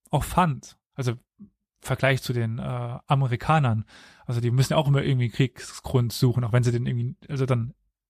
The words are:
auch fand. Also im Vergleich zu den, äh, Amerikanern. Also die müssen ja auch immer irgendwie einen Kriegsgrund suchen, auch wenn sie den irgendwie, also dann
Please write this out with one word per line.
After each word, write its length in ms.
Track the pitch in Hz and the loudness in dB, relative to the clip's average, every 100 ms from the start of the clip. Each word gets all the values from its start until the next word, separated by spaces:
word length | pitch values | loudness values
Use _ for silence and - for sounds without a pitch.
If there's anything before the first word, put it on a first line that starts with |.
| _ | _
auch 140 | 147 | -2
fand. 540 | - - 175 131 - - _ | 0 2 2 0 -10 -20 _
Also 180 | - 127 117 _ _ | -6 -4 -4 _ _
im 120 | - _ _ _ | -20 _ _ _
Vergleich 420 | - 127 131 135 | -6 0 0 0
zu 100 | - | -2
den, 260 | 123 113 120 | -4 -4 -4
äh, 400 | 135 123 120 123 - | -6 -8 -8 -10 0
Amerikanern. 800 | 139 131 120 - 160 131 110 - - - - - | 2 2 0 2 2 2 0 -4 -14 -20 -14 -6
Also 140 | 117 | -2
die 120 | 120 | 0
müssen 220 | 123 131 | 2 2
ja 20 | - | 2
auch 80 | 143 | 2
immer 160 | 139 | 2
irgendwie 220 | - 131 120 | 2 0 0
einen 80 | |
Kriegsgrund 760 | - 131 - - - - 127 120 | 0 0 -2 -16 -14 -2 0 0
suchen, 320 | - 127 120 | 2 2 2
auch 80 | 120 | 0
wenn 100 | 123 | 2
sie 80 | 120 | 2
den 140 | 120 131 | 0 -2
irgendwie, 300 | 120 123 - - | -2 -4 -8 -8
also 160 | 139 131 | -4 0
dann 280 | 120 120 - _ _ | 0 -2 -10 _ _